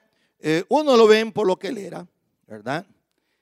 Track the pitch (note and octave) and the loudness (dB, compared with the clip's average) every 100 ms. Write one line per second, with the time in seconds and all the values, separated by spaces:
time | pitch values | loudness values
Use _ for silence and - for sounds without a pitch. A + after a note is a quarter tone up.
0 | _ _ _ _ D3+ D#3+ - C#4+ D4+ A#3+ | _ _ _ _ -4 -4 0 -2 2 4
1 | G#3+ G#3+ A3+ G3 G3 F#3 F#3+ - F#3 D#3+ | 6 4 2 -4 -2 -2 -6 -10 -12 -14
2 | F3+ _ _ _ - A2 A2 D3 - _ | -18 _ _ _ -20 -16 -10 -10 -10 _
3 | _ _ _ _ | _ _ _ _